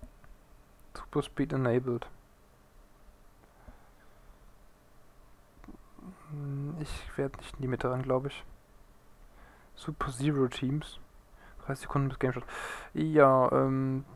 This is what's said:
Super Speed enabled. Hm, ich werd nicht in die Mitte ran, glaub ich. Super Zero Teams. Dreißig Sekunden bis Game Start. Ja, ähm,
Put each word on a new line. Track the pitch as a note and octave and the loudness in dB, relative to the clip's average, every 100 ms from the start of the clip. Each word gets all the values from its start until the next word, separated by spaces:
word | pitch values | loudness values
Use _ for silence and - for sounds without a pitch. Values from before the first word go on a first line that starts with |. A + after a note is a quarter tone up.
| - - - - - - - - - | -20 -20 -20 -20 -20 -20 -20 -20 -20
Super | - - D3 | -18 -6 -4
Speed | - - C#3 | -2 -2 0
enabled. | C3+ B2+ B2 B2+ A#2+ - - - - - - - - - - - - - - - - - - - - - - - - - - - - - - - - - - - - - - - - F#3 F#3 D3+ | 2 4 2 2 -2 -4 -16 -20 -20 -20 -20 -20 -20 -20 -20 -20 -20 -20 -20 -20 -20 -20 -20 -20 -20 -20 -20 -20 -20 -20 -20 -20 -20 -20 -20 -20 -20 -20 -20 -20 -20 -20 -20 -20 -20 -18 -18 -14
Hm, | D3 C#3+ C#3 C#3+ D#3+ | -10 -6 -6 -6 -6
ich | D3+ - - - | -8 -8 -8 -4
werd | C#3 - | -4 -4
nicht | - - | -14 -6
in | |
die | C3 | -2
Mitte | B2 B2+ | 0 0
ran, | B2+ | 0
glaub | C3 C3 C#3 | 2 2 0
ich. | - - - - - - - - - - - - - - | -8 -14 -18 -20 -20 -20 -20 -20 -20 -20 -20 -20 -20 -20
Super | - - D3+ C#3 | -12 -8 -4 -4
Zero | B2 C#3+ C#3+ B2+ | 0 2 4 2
Teams. | - B2+ D3 - - - - - - - - | 2 -2 -2 -4 -12 -18 -20 -20 -20 -20 -12
Dreißig | - C3+ | -8 -8
Sekunden | - C#3 C#3 | -4 -2 -2
bis | - | 0
Game | B2+ | -2
Start. | B2+ - - - - - | -2 -8 -10 -10 -10 -8
Ja, | D#3 D#3 D3+ C#3 C3 B2+ | -2 4 8 10 10 6
ähm, | C3+ C3+ C3+ C3+ C3 C3+ | 6 4 2 0 -2 -6